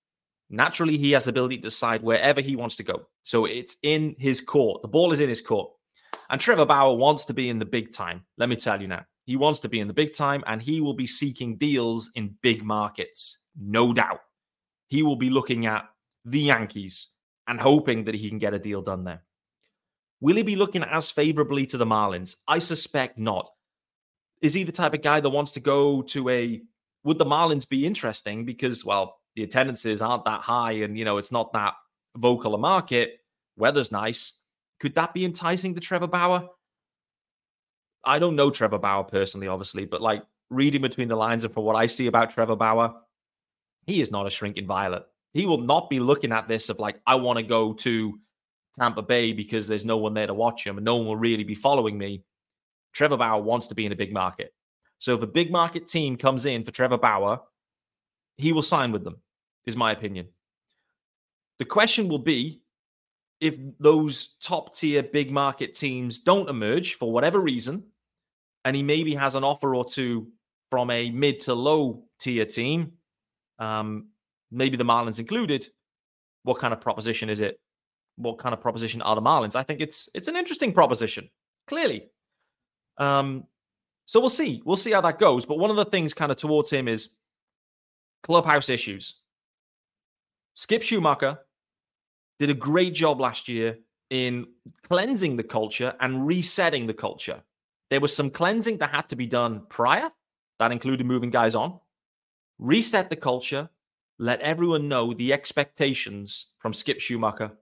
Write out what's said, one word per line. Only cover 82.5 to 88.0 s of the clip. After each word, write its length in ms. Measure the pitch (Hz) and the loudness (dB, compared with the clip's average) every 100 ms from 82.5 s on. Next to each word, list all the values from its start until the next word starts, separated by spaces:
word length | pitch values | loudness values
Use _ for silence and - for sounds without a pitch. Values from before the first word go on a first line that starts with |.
| _ _ _ _ - | _ _ _ _ -4
Um, 480 | 143 139 139 131 - _ _ _ _ _ - | 2 2 0 -6 -14 _ _ _ _ _ 2
so 140 | 226 | 4
we'll 80 | 247 | 4
see. 320 | - 285 127 | 2 -2 -4
We'll 120 | - 190 | -2 0
see 160 | 233 | 2
how 100 | 202 | 2
that 160 | 170 160 | 2 4
goes. 260 | 202 123 | 4 4
But 140 | 123 151 | 0 0
one 120 | 208 | 2
of 60 | 208 | 2
the 80 | |
things 300 | 208 196 156 | 2 0 -2
kind 180 | - 151 | -2 -2
of 60 | 165 | -2
towards 320 | 151 151 147 | 2 2 2
him 180 | 139 123 | -2 -2
is 280 | 113 - _ _ _ _ _ _ _ _ _ | -4 -6 _ _ _ _ _ _ _ _ _